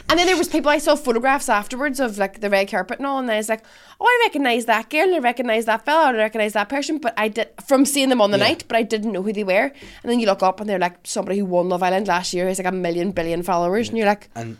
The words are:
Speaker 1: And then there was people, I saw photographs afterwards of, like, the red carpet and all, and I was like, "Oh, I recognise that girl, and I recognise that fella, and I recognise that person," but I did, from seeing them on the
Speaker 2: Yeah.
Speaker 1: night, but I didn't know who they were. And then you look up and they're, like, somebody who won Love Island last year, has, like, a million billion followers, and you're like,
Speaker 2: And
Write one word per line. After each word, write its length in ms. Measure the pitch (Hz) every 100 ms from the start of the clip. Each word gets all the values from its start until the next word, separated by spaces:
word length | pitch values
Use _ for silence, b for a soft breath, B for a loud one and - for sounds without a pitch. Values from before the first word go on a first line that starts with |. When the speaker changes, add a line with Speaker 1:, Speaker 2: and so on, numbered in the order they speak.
| B
Speaker 1:
And 80 | 320
then 80 | 359
there 100 | 349
was 120 | 349
people, 220 | 311 285
I 60 | 294
saw 180 | 311
photographs 540 | 294 277 233 262 277 -
afterwards 520 | 208 208 254 294 262
of, 180 | 254 208
like, 240 | 196 196
the 80 | 202
red 180 | 196 202
carpet 280 | 208 202 226
and 80 | 277
all, 120 | 269
and 120 | 254
I 80 | 214
was 100 | 220
like, 140 | 220 - B B B
"Oh, 60 |
I 200 | 453 494 453
recognise 400 | 294 277 240 226
that 240 | 220 226
girl, 140 | 302
and 100 | 381
I 60 | 349
recognise 440 | 247 240 247 220
that 220 | 226 220 -
fella, 220 | 311 302
and 100 | 233
I 20 |
recognise 320 | 214 220 214
that 160 | 214 208
person," 300 | 277 285 311
but 160 | 247 -
I 120 | 214
did, 200 | 214 214 - -
from 200 | 269 277
seeing 240 | 285 269
them 100 | 247
on 100 | 202
the 60 | 202
Speaker 2:
Yeah. 120 | 214
Speaker 1:
night, 160 | 339 -
but 80 | 233
I 60 |
didn't 300 | 226 220 214
know 100 | 185
who 100 | 196
they 120 | 208
were. 280 | 196 185 269 - B B
And 100 | -
then 80 | 240
you 60 | 220
look 160 | 196
up 180 | 190 190
and 80 | 214
they're, 100 | 196
like, 180 | 175 180
somebody 340 | - 226 185 196
who 80 | 196
won 240 | 175 180
Love 120 | 180
Island 260 | 180 190 202
last 260 | 233 214
year, 120 | 180 185
has, 100 | 190
like, 80 | 180
a 40 |
million 400 | 190 175 170 175
billion 300 | 180 165 170
followers, 460 | 190 175 175 202 226
and 80 | 226
you're 100 | 202
like, 220 | 208 -
Speaker 2:
And 240 | - 113